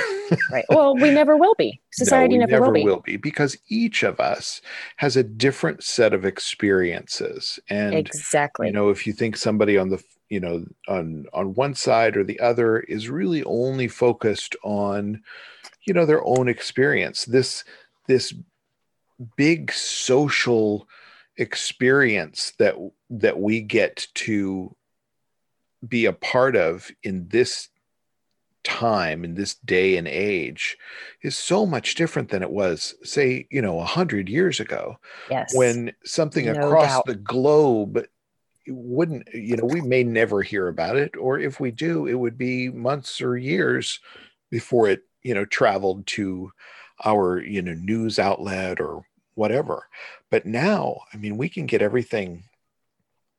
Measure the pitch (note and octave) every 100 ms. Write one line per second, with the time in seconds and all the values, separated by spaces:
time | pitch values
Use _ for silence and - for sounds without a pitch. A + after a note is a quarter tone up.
0 | A#4 G4 G#4 - - B2 - D4+ C#4 B3+
1 | D4 C#4+ D4+ D4+ F#4+ A4 A#2+ - _ -
2 | B3 C4 B3+ B3 A#3 - - G#2+ G#2 F2+
3 | - G2+ D3 - C#3 - - A2+ - -
4 | G2+ - - - - - - - - -
5 | C#3+ C3 G#2+ A2 C3+ C3 D#3+ - - -
6 | A2 G2+ F#2+ - - - G#2 F#2+ F2 F2
7 | - - - E2 - - - G#2 G#2 D#3+
8 | D3+ D3 - D3+ C#3+ - F2+ G#2 G2+ F#2+
9 | A2 G#2 A2+ G#2 A2+ G#2+ G#2 G2 F#2 F#2
10 | - _ - G2+ F2+ E2+ E2+ _ - F#2
11 | E2 D#2 C#2 - G2 G2 C#3+ C3 C3+ A2+
12 | A2+ G#2 G2 G2+ A#2+ A#2+ A#2 A2+ - G#2+
13 | A2+ D3 F#3+ D#3+ - A2+ C3 C3 A#2+ -
14 | B2 A2+ A2 G2 - - G#2 G#2 G2+ G2+
15 | G2+ A2 - - - - - _ - F3
16 | D#3 D#3 - B2+ B2 A2+ - - C#3 A2+
17 | D#2+ - - B2+ B2+ - - - _ _
18 | - B2+ - A#2 - _ _ _ _ _
19 | _ - A#2 - D3 E3 C3 - - -
20 | - B2+ C#3+ - B2 A2+ G#2+ G#2 - -
21 | - - _ - A#2 - - - B2+ C#3
22 | B2+ G2+ D#2 - - - G#2 - F#2 -
23 | - A2 G#2+ E2+ G2+ A2+ G#2+ A2+ F#2 -
24 | - - - G#2 F#2+ F#2+ F2+ _ _ _
25 | _ _ _ _ _ _ _ _ A2+ A#2+
26 | A2 F2 - B2+ C3 A2+ E2 F2+ - -
27 | G#2 F#2 F2 A2+ B2+ - - _ _ _
28 | _ _ _ _ _ _ - - A#2 G#2
29 | E2 D#2 E2+ F2 G2+ - - F#2 F#2+ F2+
30 | E2 D2+ G#2 F#2 C2 - - - - -
31 | - - C#3 - - F#3+ G3+ B2+ - -
32 | E3 D3 A#2 G2 F#2 G2 F#2+ D#2+ - -
33 | - D3 C3 B2+ - C#3 G#2 E2 E2+ D#3+
34 | F3 G#2+ F#2 C#3 F#3 - - - - -
35 | - - - B2+ - B2+ B2 A#2+ A#2+ -
36 | - - D3+ D#3 A#2 D3 D3 D#3 D3 C3
37 | - G2+ G#2 B2+ C#3 D3+ C#3+ A2 G#2 A2
38 | - _ _ _ _ _ - C3 A#2+ C3
39 | E3+ C3 - A#2+ G#2+ A#2 A#2+ E3+ C3 C3
40 | A#2+ A2+ A2 G2+ F#2+ G2+ F2+ E2 E2 C3
41 | D3 - B2 C#3+ D3 - C3 A2+ D#3+ E3
42 | C#3 B2 A#2+ A#2 B2+ B2+ B2+ A#2+ A#2+ C#3
43 | - - C3 B2 C3 F#3 B2+ B2+ A#2+ -
44 | - - - _ _ A#2 - B2 G#2 F#2+
45 | _ _ B2+ G2+ G2+ - A#2+ G2 G2 G2
46 | G2 - F#2+ F#2 F#2 _ - - - -
47 | G#2+ G#2 F2+ F2+ - G2+ F2+ E2 F#2+ A2+
48 | A2+ G#2 G2 - G2 F#2+ F#2 F2+ D2 E2+
49 | - _ _ - G#2+ C3 D3+ D#2 - -
50 | - - - E3 - A#2 F3+ G3+ - -
51 | - G#2+ G#2 G#2 D#3+ F#3 C#3 G#2+ G2+ B2
52 | A2+ G#2+ F#2 F2 F#2+ _ _ _ _ _
53 | _ _ _